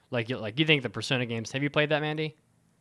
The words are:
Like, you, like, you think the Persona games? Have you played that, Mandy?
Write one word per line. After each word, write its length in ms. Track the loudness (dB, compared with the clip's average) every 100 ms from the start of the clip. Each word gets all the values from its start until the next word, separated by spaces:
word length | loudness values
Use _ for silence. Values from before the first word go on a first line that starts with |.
| -6
Like, 180 | -4 -2
you, 100 | -4
like, 200 | -2 2
you 60 | 6
think 160 | 6
the 80 | 4
Persona 360 | -4 -2 -2 -2
games? 260 | -4 -4
Have 100 | -2
you 80 | 0
played 200 | 0 2
that, 100 | 0
Mandy? 340 | 0 -4 -6 -8 -20 -20 _ _